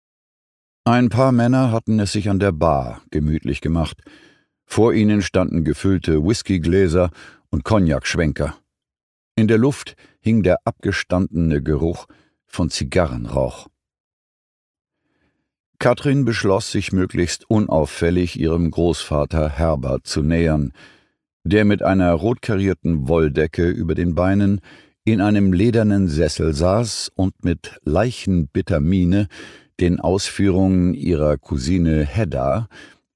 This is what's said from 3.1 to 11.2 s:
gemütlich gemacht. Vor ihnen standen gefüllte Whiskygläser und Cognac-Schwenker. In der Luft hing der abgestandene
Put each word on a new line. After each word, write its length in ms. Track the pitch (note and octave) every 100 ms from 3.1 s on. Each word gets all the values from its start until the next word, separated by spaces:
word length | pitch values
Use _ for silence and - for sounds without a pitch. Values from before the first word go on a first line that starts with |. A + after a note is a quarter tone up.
gemütlich 480 | D#2 D2+ D#2 - D2
gemacht. 420 | D#2+ E2 D#2+ - - - - _ _ _
Vor 300 | - - A2+
ihnen 280 | G#2+ G#2+ G#2
standen 440 | F#2 F#2 F2+ E2+ D2+
gefüllte 580 | D2 G2 F#2 - D#2
Whiskygläser 880 | E2+ A2 - F#2 E2 F#2+ F2+ F2+ F2+ - - - _
und 120 | E2+
Cognac-Schwenker. 920 | - G#2+ E2 C2+ - E2 D#2 C#2+ C#2+ - _ _ _ _ _ _ _ -
In 100 | A2
der 120 | A2
Luft 360 | C3+ - - - _ _
hing 240 | A2 A2+
der 140 | F2+ F2 -
abgestandene 960 | - G2 F#2+ - F#2